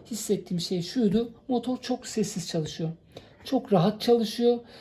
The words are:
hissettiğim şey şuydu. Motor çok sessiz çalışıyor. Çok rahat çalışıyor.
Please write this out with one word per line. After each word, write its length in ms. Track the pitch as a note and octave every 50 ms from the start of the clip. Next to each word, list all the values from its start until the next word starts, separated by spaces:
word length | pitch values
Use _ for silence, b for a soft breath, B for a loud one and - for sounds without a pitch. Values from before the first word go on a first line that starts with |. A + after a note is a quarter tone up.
| - -
hissettiğim 500 | A#3 G#3 - - G#3 G3 - - F3+ E3+
şey 220 | E3+ - F#3+ F3+ E3+
şuydu. 480 | - - C4 A3+ G3 E3+ A3+ A#3 - - - _ -
Motor 280 | B3+ A#3 A#3+ B3+ B3+ B3
çok 260 | - - B3+ B3 -
sessiz 420 | - - A3 G3+ G3+ - F#3 E3+ -
çalışıyor. 420 | - E3 D#3 - - - E3 D#3+ E3 - B B B B B B B B -
Çok 280 | - C4+ B3+ - - G3+
rahat 280 | F3 E3 G#3+ G#3+ -
çalışıyor. 580 | - A#3 A#3+ A#3 A3 G#3 - - A#3+ A#3+ A#3+ A#3 A#3+ B B B